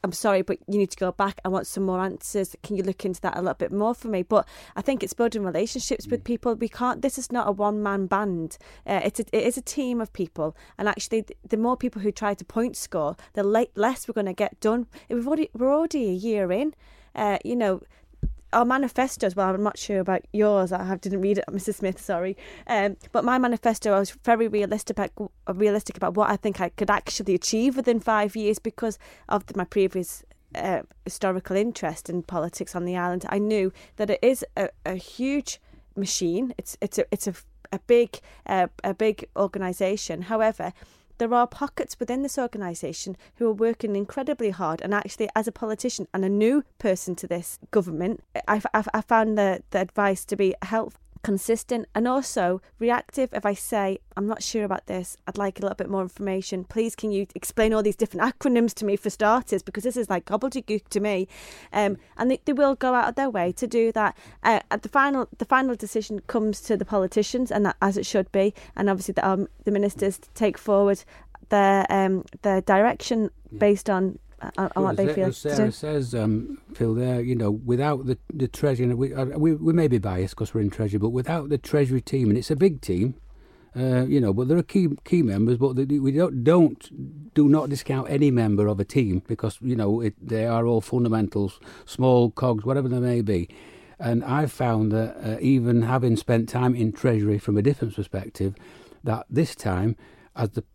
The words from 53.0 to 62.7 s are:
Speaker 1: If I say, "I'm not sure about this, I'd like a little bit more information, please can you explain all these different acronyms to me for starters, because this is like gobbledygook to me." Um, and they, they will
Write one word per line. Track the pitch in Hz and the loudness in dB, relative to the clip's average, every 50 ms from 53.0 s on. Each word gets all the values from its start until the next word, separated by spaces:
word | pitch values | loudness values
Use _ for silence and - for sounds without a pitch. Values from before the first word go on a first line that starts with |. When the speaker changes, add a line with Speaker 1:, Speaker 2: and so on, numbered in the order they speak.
| - - - 285 262 247 | -2 -6 -2 -2 -2 -2
Speaker 1:
If | - 208 - | -2 -2 -2
I | 208 202 | -2 -2
say, | - - - - 214 196 190 190 - _ - - | -2 -6 -4 -2 0 0 0 -2 -4 _ -12 -6
"I'm | - 202 | -4 -4
not | 208 220 - - | -4 -4 -4 -6
sure | - - 226 208 | -4 -4 -2 -2
about | 196 190 - _ | -2 -4 -6 _
this, | - - 185 180 - - _ _ | -6 -8 -8 -6 -10 -14 _ _
I'd | - 185 | -12 -6
like | 202 202 196 190 | -4 -4 -4 -4
a | - | -4
little | 196 202 190 | -6 -6 -4
bit | - - - | -4 -6 -4
more | 196 190 | -4 -4
information, | 185 180 - - 208 196 190 190 185 - - 185 180 | -4 -6 -8 -8 -6 -4 -4 -4 -4 -6 -8 -8 -8
please | - - 220 220 226 - | -6 -2 -2 -2 -2 -4
can | - - 220 202 | -6 -6 -4 -2
you | 196 202 - - | -2 -4 -4 -8
explain | - - - - - 220 220 220 | -12 -12 -6 0 2 2 4 4
all | 220 | 2
these | 202 208 196 | 2 2 0
different | - - - - 180 214 254 | 0 -2 -2 0 0 0 0
acronyms | - - - 277 247 233 233 226 - | -2 0 0 2 4 4 4 2 0
to | - 214 | -2 -2
me | 202 202 | -2 -2
for | 196 - 208 | 0 -2 -4
starters, | - - 214 208 226 262 247 - 220 190 - | -2 2 4 4 4 4 2 0 -4 -4 -4
because | - - 208 202 | -6 -10 -4 -4
this | 254 226 | -2 -2
is | 247 226 - | -2 -2 0
like | 196 175 - | -2 -2 -2
gobbledygook | - 196 220 247 269 - 277 226 - 214 208 _ _ | -2 -2 -2 -2 -2 -4 -4 -4 -2 -4 -4 _ _
to | - 208 | -4 -2
me." | 202 214 202 185 190 - - - - - - - - - | 0 0 0 -2 -2 -4 -8 -20 -20 -20 -20 -20 -20 -4
Um, | - 208 208 202 202 - - _ _ | 0 2 2 2 0 -4 -10 _ _
and | - 226 254 | -2 2 2
they, | 262 - _ | 2 0 _
they | - | -2
will | 285 247 285 277 | 2 4 4 4